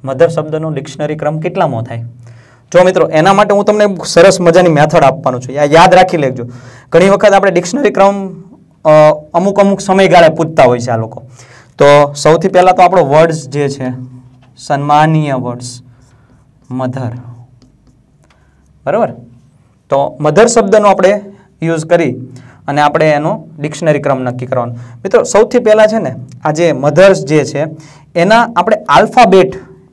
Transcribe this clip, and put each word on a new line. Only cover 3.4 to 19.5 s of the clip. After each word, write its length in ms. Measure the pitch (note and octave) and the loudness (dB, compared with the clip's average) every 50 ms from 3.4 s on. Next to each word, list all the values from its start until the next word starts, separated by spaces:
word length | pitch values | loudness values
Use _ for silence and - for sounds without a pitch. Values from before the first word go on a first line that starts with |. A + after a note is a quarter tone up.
| G#3 G3 G3+ | 0 0 0
હું 120 | G3+ G3+ | 0 0
તમને 200 | G#3 G#3 G#3 G#3 G3+ F#3+ E3 - | -2 0 0 0 -2 -2 -6 -10
સરસ 360 | - - E3+ F3 G3 F#3 F3+ | -2 2 4 4 4 4 2
મજાની 280 | F3+ E3+ E3 F#3 F3+ F3 | 0 2 4 4 4 4
મેથડ 340 | D#3 C#3+ D3 D#3 E3 E3 C#3+ | 2 2 2 2 2 2 2
આપવાનો 360 | C3+ - - - C3+ B2+ B2 | 2 0 0 -4 -4 -4 -4
છું, 220 | B2+ B2+ C3 C#3+ | -10 -8 -4 -2
આ 20 | D3 | 0
યાદ 300 | C#3+ D3+ D#3+ F3 F#3 F3+ | 2 4 4 4 6 4
રાખી 240 | F#3 F#3 F3+ F3+ | 4 2 2 0
લેજો. 280 | D#3+ C#3+ C3 A#2+ A#2+ A#2+ A#2+ - - - - - - _ _ | -2 -2 -4 -4 -6 -12 -14 -16 -20 -20 -20 -20 -20 _ _
ઘણી 200 | - E3 F#3 G3 | 2 2 4 4
વખત 240 | G3 F#3+ G#3+ G#3 G3 | 2 2 2 2 2
આપણે 180 | G3 F#3+ F#3+ | 4 2 2
ડિક્શનરી 380 | - F3 F3 - - C#4+ C#4 G#3 | 0 0 -4 -4 -6 -2 -2 -2
ક્રમ, 380 | - F#3+ G3 G3 G3+ G3 G3 F#3 E3+ - - - - _ _ _ _ _ _ | 0 2 2 2 0 -2 -8 -10 -14 -18 -20 -20 -20 _ _ _ _ _ _
અ, 40 | D#3+ D3+ D#3 D3+ D3+ D3+ - - - - | 4 4 6 6 4 2 -2 -8 -6 -4
અમુક 260 | F3 F#3+ G3+ G3 G#3 | -2 -2 0 0 2
અમુક 200 | G3 G3+ G3+ G3 | 0 0 0 -4
સમયગાળે 500 | - - F#3 G3 G3 F3 E3+ F3 E3 D#3 | -2 -2 0 2 2 4 4 4 4 2
પૂછતા 340 | D#3+ - D#3+ D#3 D#3 - C#3 | 2 -2 -6 -2 2 2 2
હોય 160 | B2 B2 A#2+ | 2 2 -2
છે 120 | A#2 B2 | -4 -6
આ 60 | A#2 | -6
લોકો. 260 | A2+ A2 A2+ - - - - - - - _ - - _ _ _ | -6 -6 -10 -12 -20 -20 -20 -20 -20 -20 _ -20 -20 _ _ _
તો 360 | - D3 C#3+ C#3+ D3 C#3+ C#3+ C#3+ | 2 4 6 6 4 4 0 -2
સૌથી 340 | - - D3+ D#3+ E3 D#3+ | -2 0 0 2 2 0
પહેલા 240 | F#3+ F3 F3+ F3+ F#3 | 0 2 2 4 4
તો 100 | F3+ F#3 | 4 4
આપણો 240 | F3+ F3 F#3 F3+ D#3 | 2 4 4 2 2
વર્ડ્સ 440 | C3+ C#3+ D#3 E3 E3 D#3 D#3 - - | 2 2 2 2 2 -2 -8 -10 -10
જે 200 | C3+ D3 C#3+ C#3 | -6 -6 -4 -4
છે, 240 | C#3 - C3 B2+ B2 B2 B2+ - - - _ - _ _ _ _ _ | -6 -6 -8 -10 -10 -10 -14 -18 -20 -20 _ -20 _ _ _ _ _
સન્માનીય 760 | _ - - D3 C#3+ C#3+ D3 D3 D3 D#3 D#3+ D#3+ D#3 D3+ C#3+ C3+ | _ -8 -6 -6 -4 0 0 2 2 2 2 2 0 -2 -2 -4
વર્ડ્સ, 480 | B2+ A#2+ B2 A#2+ A#2+ - - - - - _ _ _ _ _ _ _ _ _ _ _ _ _ _ _ _ _ | -6 -6 -8 -10 -12 -14 -16 -16 -18 -20 _ _ _ _ _ _ _ _ _ _ _ _ _ _ _ _ _
મધર. 400 | B2 B2+ C3 B2+ B2 C#3 B2+ A2+ A#2 - - - - - - _ _ _ _ _ _ _ _ _ _ _ _ _ _ _ _ _ _ _ _ _ _ _ _ _ _ _ _ | -10 -8 -8 -8 -8 -8 -10 -10 -10 -12 -18 -20 -20 -20 -20 _ _ _ _ _ _ _ _ _ _ _ _ _ _ _ _ _ _ _ _ _ _ _ _ _ _ _ _
બરાબર? 260 | C#3 E3+ A3 A3 C3 A#2 - - - - _ _ _ | -6 -4 -4 -4 -4 -6 -16 -20 -20 -20 _ _ _